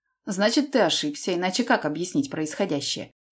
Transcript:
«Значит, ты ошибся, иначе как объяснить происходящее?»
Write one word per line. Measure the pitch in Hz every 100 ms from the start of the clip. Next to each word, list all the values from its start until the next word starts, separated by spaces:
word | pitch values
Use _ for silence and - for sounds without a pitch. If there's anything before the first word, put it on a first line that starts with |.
| _ _ -
«Значит, | 190 214 294 277
ты | 247
ошибся, | 311 - 147 294 -
иначе | 175 185 185
как | 240 226
объяснить | 151 156 180 151 135
происходящее?» | 160 151 - 147 143 - - - _ _